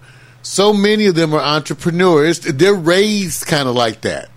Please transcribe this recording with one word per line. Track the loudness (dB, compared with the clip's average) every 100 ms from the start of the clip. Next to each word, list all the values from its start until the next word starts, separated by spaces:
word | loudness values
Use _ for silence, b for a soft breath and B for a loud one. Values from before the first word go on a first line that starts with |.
| B B B B
so | -10 0 2
many | 2 2 2 2
of | 2
them | 0
are | 0
entrepreneurs. | 0 -2 -4 -6 -4 0 2 4 2 -2
They're | -4 0 2
raised | 2 2 2 2 0 -4 -8 -4
kinda | -2 0
like | 0 -2 -2
that, | -6 -6 -10